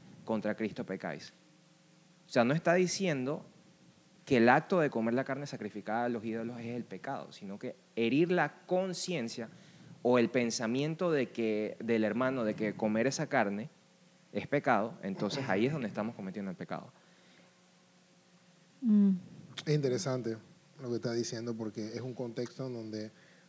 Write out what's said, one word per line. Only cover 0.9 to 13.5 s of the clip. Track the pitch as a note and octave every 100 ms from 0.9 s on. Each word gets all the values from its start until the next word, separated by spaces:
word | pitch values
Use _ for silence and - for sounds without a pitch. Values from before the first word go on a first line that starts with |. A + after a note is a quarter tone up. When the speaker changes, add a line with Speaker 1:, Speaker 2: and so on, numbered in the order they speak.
| F#2+ F2+ C#2+ - - - - - _ - - - - -
Speaker 1:
O |
sea, | B2+
no | A#2+
está | D#3+ E3+
diciendo | F3+ F3+ - F#3+ C#3 B2+ E3+ - - - - - - - -
que | - B2+
el | A#2
acto | C#3 - F#3
de | D3
comer | B2 A2+
la | A#2+
carne | C3+ C3+ C#3+
sacrificada | B2+ G#2 G#2 G#2+ A2+ A#2+
a |
los | A#2
ídolos | A2 A2+ A#2 B2
es | A#2
el | A#2+
pecado, | - F#2 - B2 -
sino | - G2 G2+
que | B2+ - _ -
herir | A#2 C3+ E3+
la | F3+ D3 -
conciencia | - F#3 F#3+ E3+ - E3+ A2+ - A2+ - - - - -
o | B2 B2
el | A2+
pensamiento | B2+ A#2 - A2+ B2+ D3+ E3 F3+
de | D3 A#2+
que, | - A2+ G#2+ G#2+ -
del | A#2 A2+
hermano | G#2+ A2 C3 C3
de | G#2+
que | G#2+ G#2+
comer | - A2 G#2+ B2
esa | C#3 D3+
carne | C3+ G2+